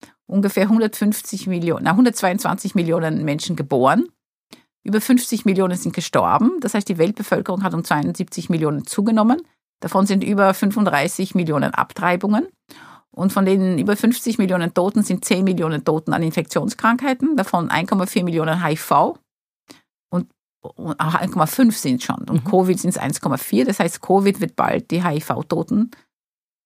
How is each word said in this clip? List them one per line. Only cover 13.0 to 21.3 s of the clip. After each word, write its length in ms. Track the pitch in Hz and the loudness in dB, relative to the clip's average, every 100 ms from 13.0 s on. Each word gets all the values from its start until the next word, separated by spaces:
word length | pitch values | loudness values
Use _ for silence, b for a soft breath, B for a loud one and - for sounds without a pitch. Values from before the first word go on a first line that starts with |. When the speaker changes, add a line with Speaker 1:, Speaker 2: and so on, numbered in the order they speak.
| B | B
Speaker 1:
Und 200 | - 190 | -4 -2
von 100 | 202 | 2
den 340 | 190 196 185 165 | 2 2 2 0
über 200 | 196 208 | 0 2
fünfzig 400 | 220 240 233 214 | 2 0 -2 -2
Millionen 360 | 190 185 170 | 0 0 0
Toten 300 | - 180 208 | 0 0 0
sind 220 | 202 185 - | 0 -2 0
zehn 180 | 190 | 0
Millionen 400 | 190 180 160 151 | 2 0 0 -2
Toten 300 | 160 156 156 | 0 -2 0
an 100 | 156 | 0
Infektionskrankheiten, 1120 | 165 170 160 180 - - 226 240 277 262 277 285 | 0 -2 -4 -2 -4 -2 0 0 0 -2 0 0
davon 340 | 190 180 156 | 0 -2 -2
ein 160 | 151 185 | -2 0
Komma 200 | 196 180 | -2 0
vier 180 | - | -2
Millionen 400 | 180 165 151 165 | 0 0 0 0
H 80 | 165 | 0
I 60 | 156 | -2
V 400 | - 143 208 - _ _ _ _ _ B _ _ _ | 2 2 2 -2 _ _ _ _ _ B _ _ _
und, 200 | 180 - _ _ _ | -4 -4 _ _ _
und 360 | - - 165 - | -20 -14 -10 -4
ein 320 | 160 170 | -2 -2
Komma 160 | 185 | -2